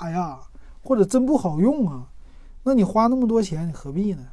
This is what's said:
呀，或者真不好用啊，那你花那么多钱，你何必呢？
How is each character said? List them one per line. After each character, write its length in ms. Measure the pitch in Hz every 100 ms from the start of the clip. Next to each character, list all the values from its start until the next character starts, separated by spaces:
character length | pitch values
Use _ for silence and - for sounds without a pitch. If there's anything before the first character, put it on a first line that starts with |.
| 170
呀， 300 | 170 170 127 - - - -
或 160 | - 254
者 80 |
真 220 | 190 262 254
不 100 | 294
好 220 | 180 151
用 300 | 214 302 202
啊， 180 | 131 127 - - - - -
那 100 | 254
你 120 | 262
花 240 | 185 220 233
那 80 | 262
么 100 | 240
多 160 | 226
钱， 240 | 190 160 170
你 60 |
何 180 | 151 143
必 240 | 147 208
呢？ 80 | 165 123